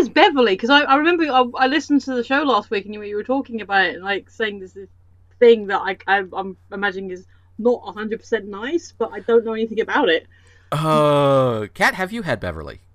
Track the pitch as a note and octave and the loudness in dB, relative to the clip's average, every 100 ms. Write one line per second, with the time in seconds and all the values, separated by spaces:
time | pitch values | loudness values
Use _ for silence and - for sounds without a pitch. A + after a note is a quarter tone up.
0 | C4 D4+ G4 C#4 A3+ F#3+ A#3 C#4+ C#4 C#4 | 8 4 4 4 2 2 2 2 4 2
1 | D#4+ F4 D4+ B3+ B3 - C4 D4 - C#4+ | 2 0 2 2 2 0 0 0 2 0
2 | C4+ B3 A#3 C#4 C#4+ G#3+ - G#3 G3+ G#3 | 0 -4 -2 0 0 0 -2 -6 -6 -12
3 | G#3 G#3 G#3+ C4+ B3+ A3+ G3 G3 F3 D#3+ | -8 -8 -4 -4 -4 -10 -2 0 0 -2
4 | F#3+ F#3+ - - A3 G3+ F#3 G3 F#3+ _ | -6 -6 -6 -8 -6 -8 -14 -18 -20 _
5 | _ _ _ - A#3+ A3 G3+ G3 F#3+ F#3+ | _ _ _ 4 6 6 2 -4 -4 -6
6 | - G3 F#3 F#3+ F#3+ F3+ - G3 G3+ F#3+ | 0 0 -2 -8 -10 -12 -14 -6 -6 -6
7 | F#3+ F3+ - _ _ - A#3 A#3+ G3+ G#3 | -10 -14 -18 _ _ -2 0 0 -4 -10
8 | A3 A3 - A3 G3+ G3 B3 E4 - - | -8 -8 -4 -6 -6 -10 -4 -4 -6 -8
9 | A3+ G#3 G3 A#3 A3 A3 A3+ G#3+ G#3+ A#3+ | -8 -6 2 2 2 -4 -4 -4 -2 0
10 | G#3+ D#3+ - _ - _ - D3+ D#3 D3+ | 2 0 -2 _ -20 _ -8 -4 2 4
11 | D3 C#3+ C#3 C3+ B2+ A2 G#2 - G#3+ F3+ | 4 4 4 4 2 -2 -4 -2 -2 0
12 | F#3 A#3 E3+ A2 F2+ D#2 C#2+ - _ | -6 -6 -4 -4 -6 -8 -12 -16 _